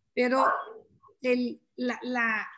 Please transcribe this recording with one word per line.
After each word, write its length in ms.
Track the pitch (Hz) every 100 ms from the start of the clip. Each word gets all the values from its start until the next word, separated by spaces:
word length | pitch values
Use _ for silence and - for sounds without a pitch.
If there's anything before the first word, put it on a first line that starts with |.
| _ -
pero 300 | 247 262 262 - - - - _ - _
el, 400 | 254 247 247 226 _ -
la, 240 | 247 233
la 460 | 247 247 226 214 196